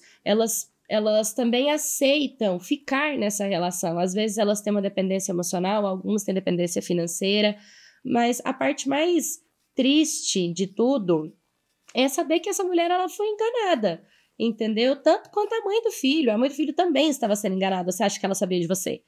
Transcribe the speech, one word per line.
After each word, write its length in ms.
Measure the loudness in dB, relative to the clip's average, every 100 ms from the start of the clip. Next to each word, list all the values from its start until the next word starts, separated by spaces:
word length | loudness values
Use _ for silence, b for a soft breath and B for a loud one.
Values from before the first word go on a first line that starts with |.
| b b
elas, 480 | 0 2 2 -2 -8 _ -4
elas 440 | 0 2 2 0
também 380 | 0 0 2 2
aceitam 880 | 0 -2 2 4 4 0 0 0 0
ficar 580 | -2 -6 -2 -2 0 0
nessa 280 | -2 -2 -2
relação. 540 | 0 -2 -2 -4 0
Às 140 | 0
vezes 240 | 0 -2 0
elas 240 | 0 0
têm 100 | 0
uma 100 | 0
dependência 500 | -2 -2 -2 -2 -2
emocional, 540 | -4 -2 -2 0 0 -2
algumas 380 | -4 -2 -2
têm 100 | 0
dependência 480 | -2 0 0 0 -2
financeira, 760 | -2 -2 -2 -2 0 2 2 -2 B B B B
mas 380 | -2 0 2 0
a 100 | -4
parte 360 | -2 -2 -2 -2
mais 540 | 0 2 2 0 -8 _ _ _ 0
triste 760 | 4 4 4 0 -2 0 0
de 160 | -2 -4
tudo 680 | 0 2 2 2 0 0 -12 _ _ _ _ _
é 140 | 0 0
saber 320 | 0 0 0
que 100 | 0
essa 140 | -4
mulher, 260 | 0 0 2
ela 200 | 0 -2
foi 180 | -2 -4
enganada, 760 | -2 -2 0 0 0 0 -4 b b b -4
entendeu? 560 | -4 -2 -2 0 0 2
Tanto 340 | 2 2 0
quanto 240 | -2 -2
a 120 | -2 0
mãe 160 | 0
do 80 | 0
filho. 400 | 0 0 2 2
A 60 | 2
mãe 120 | 0
do 60 | -2
filho 180 | -4
também 360 | 0 2 4 2
estava 260 | 2 0 0
sendo 200 | 0 0
enganada. 360 | 0 0 -2
Você 120 | 0
acha 160 | -2 0
que 60 | -2
ela 100 | -2
sabia 240 | 0 0
de 80 | 0
você? 340 | -2 -4 -8